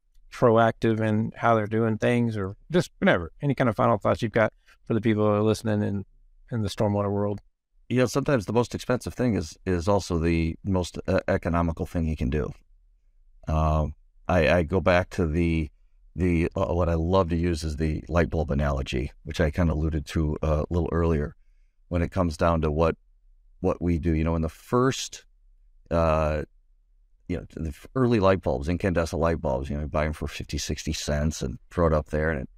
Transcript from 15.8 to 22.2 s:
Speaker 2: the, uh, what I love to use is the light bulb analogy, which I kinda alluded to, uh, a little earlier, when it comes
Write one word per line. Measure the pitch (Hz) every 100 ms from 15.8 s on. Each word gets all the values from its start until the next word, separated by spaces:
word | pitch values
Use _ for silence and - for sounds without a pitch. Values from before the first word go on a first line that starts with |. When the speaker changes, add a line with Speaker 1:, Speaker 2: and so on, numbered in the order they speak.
| _ _ -
Speaker 2:
the, | - 90 82 85
uh, | - -
what | 85 85
I |
love | 82 82 95 85
to | 85
use | 87 78
is | 80 73
the | 78 78 -
light | 85 76
bulb | 82 76
analogy, | 71 73 69 67 64 71 -
which | 76 -
I | 76
kinda | 95 82
alluded | 78 80 80 -
to, | 85 76 -
uh, | 78 76 -
a |
little | 87 82
earlier, | 82 85 78 73 - _ _ _ _ _
when | 87
it | 80
comes | 98